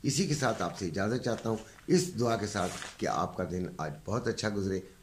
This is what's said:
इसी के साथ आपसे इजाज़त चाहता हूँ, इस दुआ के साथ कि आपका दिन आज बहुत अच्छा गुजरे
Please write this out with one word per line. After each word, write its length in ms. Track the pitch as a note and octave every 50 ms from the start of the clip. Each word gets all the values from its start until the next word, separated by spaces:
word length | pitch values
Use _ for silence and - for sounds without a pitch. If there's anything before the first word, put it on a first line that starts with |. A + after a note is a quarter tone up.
| -
इसी 220 | C3 B2+ C3+ F#3+ D3+
के 80 | D3
साथ 260 | C#3+ C3+ A#2+ A2 -
आपसे 260 | F#2 E2+ - - G2+ F2
इजाज़त 340 | D#2+ F#2+ G2 G#2+ A#2 B2+
चाहता 280 | - B2+ A2+ G#2+ - A#2
हूँ, 100 | A2+ G#2+ - - - - - -
इस 240 | G3 F3+ - - -
दुआ 220 | G#2+ A#2+ A#2 A2+
के 120 | G#2 G2+ G2+
साथ 220 | - G#2 F2+ F#2 - - - - - -
कि 60 | G#2+
आपका 380 | D2 G1+ B1 F2 F2 - - F#2
दिन 320 | E2+ F2 F2+ F#2 - - -
आज 120 | D#2+ D#2 D2 - -
बहुत 220 | - G2+ B2 B2 A2
अच्छा 220 | A2 - - G#2+
गुजरे 400 | G2+ G2+ G2 F#2+ F#2+ F#2 - - - -